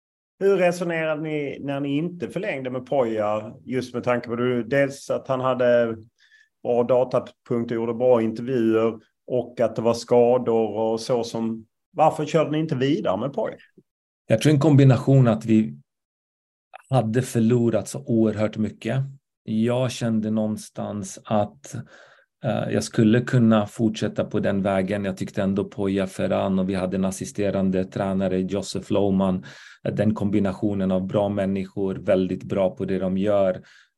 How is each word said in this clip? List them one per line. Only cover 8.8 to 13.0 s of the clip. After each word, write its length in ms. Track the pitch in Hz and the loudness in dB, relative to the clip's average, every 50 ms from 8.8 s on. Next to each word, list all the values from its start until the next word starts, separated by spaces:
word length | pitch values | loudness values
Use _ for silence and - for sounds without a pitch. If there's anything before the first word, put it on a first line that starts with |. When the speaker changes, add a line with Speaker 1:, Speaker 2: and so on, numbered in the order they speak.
| 113 113 113 - - _ _ _ _ | 2 2 0 -4 -10 _ _ _ _
Speaker 1:
och 340 | - 135 123 120 - - - | -6 -4 -4 -4 -4 -2 -2
att 160 | 117 110 113 | -2 -2 -2
det 60 | - 110 | 0 0
var 120 | 113 113 | 0 0
skador 800 | 117 - - 123 123 120 120 123 127 120 117 113 113 113 104 101 | 0 0 2 4 6 6 6 4 2 2 2 2 2 0 0 -2
och 240 | 107 113 110 113 113 | -2 -2 -2 -2 -2
så 240 | - - 131 120 113 | -2 -2 -2 -2 -2
som... 420 | 117 - 113 113 110 113 110 - _ _ _ _ _ _ | -4 -6 -4 -4 -4 -6 -8 -12 _ _ _ _ _ _
Varför 320 | 139 156 156 151 - 156 | 2 2 2 2 0 -2
körde 260 | 143 - 160 147 135 | 0 0 0 0 0
ni 80 | 151 156 | 0 -2
inte 160 | 165 - 143 | -2 -2 0
vidare 420 | 123 131 135 151 208 | 0 0 0 0 0